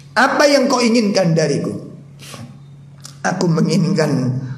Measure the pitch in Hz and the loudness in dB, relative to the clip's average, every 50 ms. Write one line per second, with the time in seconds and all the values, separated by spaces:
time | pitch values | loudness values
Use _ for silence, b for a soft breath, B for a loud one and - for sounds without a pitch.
0 | - - - 214 247 277 269 269 302 285 285 269 254 240 254 247 240 226 226 247 | -20 -4 0 2 2 2 4 4 4 4 4 4 2 2 0 2 2 2 2 2
1 | 214 196 - 190 185 170 160 160 156 143 139 - - - 101 - - - - - | 2 0 0 0 2 2 2 2 0 0 -2 -2 -4 -6 -8 -8 -12 -14 -18 -20
2 | - - - B B B B B B B - - - - - - - - - - | -20 -20 -20 B B B B B B B -20 -20 -20 -20 -20 -20 -20 -20 -20 -20
3 | - - - - - 190 175 - 185 175 160 156 160 - 240 262 - - - 156 | -20 -20 -12 -8 -6 -4 -2 0 0 0 2 2 2 2 2 2 0 0 0 0
4 | 151 151 139 131 127 123 - B B B B | 0 0 0 0 0 -2 -2 B B B B